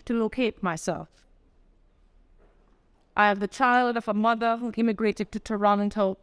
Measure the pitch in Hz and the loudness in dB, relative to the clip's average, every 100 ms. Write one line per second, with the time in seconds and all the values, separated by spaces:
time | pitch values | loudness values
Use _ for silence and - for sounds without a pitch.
0 | - 233 214 - 240 - 185 160 - 160 | -4 -2 -2 0 -2 -2 -6 -4 -4 -6
1 | 160 _ _ _ _ _ _ _ _ _ | -8 _ _ _ _ _ _ _ _ _
2 | _ _ _ _ _ _ _ _ _ _ | _ _ _ _ _ _ _ _ _ _
3 | _ - 208 202 202 - 254 247 247 233 | _ 2 2 2 -2 0 2 4 2 -2
4 | 226 208 226 226 233 233 240 220 233 202 | -2 0 0 2 0 -2 -4 0 0 2
5 | 214 202 202 214 - 208 208 202 202 214 | -2 -2 -6 -8 -6 0 2 2 0 0
6 | 190 190 | -2 -2